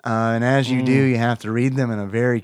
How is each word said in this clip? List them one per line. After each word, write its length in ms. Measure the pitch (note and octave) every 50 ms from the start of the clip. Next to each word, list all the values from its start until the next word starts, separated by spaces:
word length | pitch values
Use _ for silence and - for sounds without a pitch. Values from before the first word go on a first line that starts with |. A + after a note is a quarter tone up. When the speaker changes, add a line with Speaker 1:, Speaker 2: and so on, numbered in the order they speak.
| -
Speaker 1:
Uh, 280 | A#2+ A2+ A2+ A2+ A2+ A2+
and 80 | A#2 A#2
as 260 | B2 C3+ C#3 C3+ B2
you 140 | C3 B2+ C3
do, 240 | B2+ C3 C3+ C#3
Speaker 2:
Mm. 40 | C3
Speaker 1:
you 60 | B2+
have 220 | A2+ A#2 A#2+ A#2+ A2
to 120 | - G#2 A2
read 240 | A#2+ B2 C3+ C3
them 160 | C#3 C3 A#2+ A2+
in 80 | G#2
a 60 | G2+
very 340 | G2 F#2+ A2+ A#2+ B2 B2 A#2